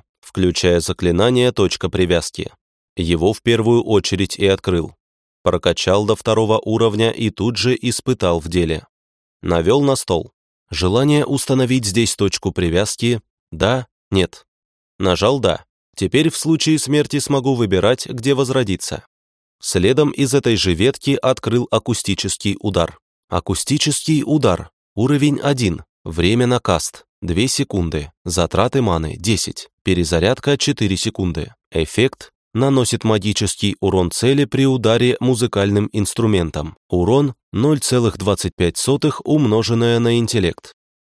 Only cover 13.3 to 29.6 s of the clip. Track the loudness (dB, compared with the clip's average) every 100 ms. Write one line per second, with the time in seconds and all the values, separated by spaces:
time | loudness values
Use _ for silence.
13.3 | _ _ -2 0 0 -4 _ _ 0 0
14.3 | -4 _ _ _ _ _ -4 0 2 2
15.3 | 2 0 -2 -8 _ _ -6 -2 0 0
16.3 | -2 -2 0 0 0 0 -2 0 -4 -2
17.3 | 0 0 0 2 2 2 0 -4 -6 -2
18.3 | 0 0 0 -2 -4 -6 -10 -14 _ _
19.3 | _ _ _ -4 2 4 4 2 0 0
20.3 | 2 2 2 2 2 0 0 -2 0 0
21.3 | -2 0 -2 0 -2 0 -4 -2 -4 -6
22.3 | -6 -4 -4 -2 -2 -2 -6 _ _ _
23.3 | -6 -4 -4 -2 -2 -2 -2 0 0 0
24.3 | 0 2 0 -4 _ _ -4 0 2 2
25.3 | 0 -2 0 0 -2 -8 _ -8 0 2
26.3 | 2 2 0 0 0 -2 -10 _ _ -4
27.3 | 0 0 -2 -2 -2 -2 -4 -8 -12 -6
28.3 | -2 0 0 0 0 0 0 -2 -4 -2
29.3 | -2 -4 -10